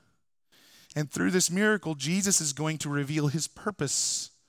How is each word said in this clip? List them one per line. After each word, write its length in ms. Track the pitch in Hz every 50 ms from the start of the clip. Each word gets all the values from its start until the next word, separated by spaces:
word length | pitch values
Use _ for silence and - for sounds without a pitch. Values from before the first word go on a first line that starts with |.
| _ _ _ _ _ _ _ _ _ _ _ _ - - - - - - -
And 160 | 151 151 131
through 180 | - - 180 196
this 220 | 190 185 - -
miracle, 420 | 170 196 214 214 214 190 - 165 156
Jesus 480 | 135 131 156 180 202 190 202 - -
is 120 | 160 143 135
going 260 | 135 156 156 156 -
to 100 | - 147
reveal 380 | 143 143 139 135 151 151 147
his 200 | 143 139 160 -
purpose 840 | - - - - 214 196 - 147 131 - - - - - - - - - _ _